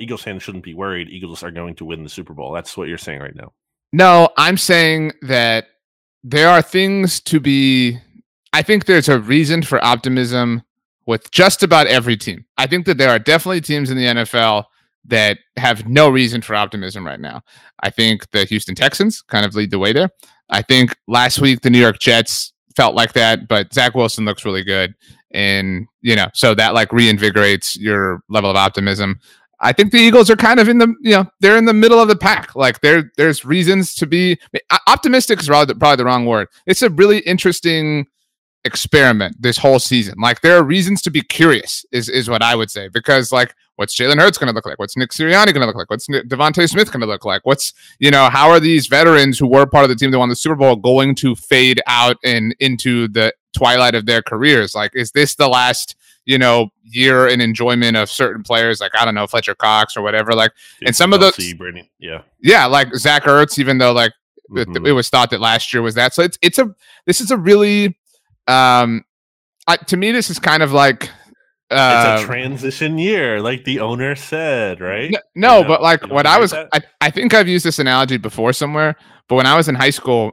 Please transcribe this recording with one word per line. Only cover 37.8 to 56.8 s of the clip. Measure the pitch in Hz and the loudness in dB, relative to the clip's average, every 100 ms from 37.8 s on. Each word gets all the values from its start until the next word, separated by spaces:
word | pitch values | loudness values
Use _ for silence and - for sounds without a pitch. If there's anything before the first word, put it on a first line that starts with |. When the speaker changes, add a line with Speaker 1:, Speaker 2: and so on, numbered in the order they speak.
| 156 151 139 _ _ _ _ _ | -2 -4 -6 _ _ _ _ _
Speaker 2:
experiment | 123 - - 151 131 107 92 - | -10 -8 0 4 4 2 -2 -4
this | 123 - | -4 0
whole | 139 131 | 2 2
season. | - 127 101 95 | 2 -2 -2 -4
Like, | 117 120 | -4 0
there | 160 175 | 4 4
are | |
reasons | 143 185 180 202 | 4 0 -2 -4
to | 185 | -4
be | 151 | -6
curious | - - 165 120 - - - | -6 0 2 2 -2 -14 -8
is, | 123 110 | -8 -6
is | 127 117 | -6 -4
what | 113 | -2
I | 117 120 | -2 -2
would | 107 | -4
say, | 104 98 | -10 -10
because, | 117 - 135 120 | -6 0 0 0
like, | 127 120 _ _ - | -2 -2 _ _ -10
what's | 101 - | -8 -4
Jalen | 123 147 | 0 2
Hurts | 202 170 | 2 2
gonna | 127 | -4
look | 113 107 | -4 -8
like? | 69 | -10
What's | 101 123 | -10 -6
Nick | 127 | -8
Sirianni | - 160 190 214 | -4 0 2 2
gonna | 143 117 | 2 -2
look | 104 | -4
like? | 85 | -8
What's | 113 - | -8 -6
N-, | 139 123 | -6 -4
Devontae | 131 156 156 170 | -2 0 0 0
Smith | 180 214 | 0 -2
gonna | 131 110 | -4 -6
look | 101 107 | -6 -6
like? | 95 - | -4 -2
What's, | 139 - - - _ | -2 -4 -12 -20 _
you | 143 | 2
know, | 139 127 | 4 4
how | 139 151 | 4 6
are | 170 | 6
these | 160 160 113 | 4 2 2
veterans | 139 165 151 139 123 | 2 4 4 4 0
who | 131 | 4
were | 135 139 | 4 4
part | 147 | 4
of | 135 | 2
the | 117 | 2
team | 135 | -2
that | 131 | 0
won | 123 | -2
the | 120 | -2
Super | 156 151 | -4 0
Bowl | 135 117 | 2 2
going | 120 131 135 131 | 2 2 2 0
to | 135 117 | -2 -4
fade | - 131 127 127 - | 0 2 2 0 0
out | 120 123 123 | 0 0 0
and | 127 117 110 - | -2 -2 -4 -4
into | 135 123 131 120 117 | -4 -2 -2 -2 -2
the | 110 110 - _ - | 0 -2 -2 _ -2
twilight | 123 123 123 117 | 0 2 2 0
of | 107 | -2
their | 117 | -2
careers? | - 110 143 131 101 107 | -2 -2 2 2 0 -4
Like, | 104 127 | -6 -6
is | 117 | -4
this | 143 143 - | -2 -2 0
the | 139 | 0
last, | 127 127 117 - - _ _ - | 2 0 -2 -8 -16 _ _ -2
you | 131 | 0
know, | 127 117 110 - | 2 2 0 -8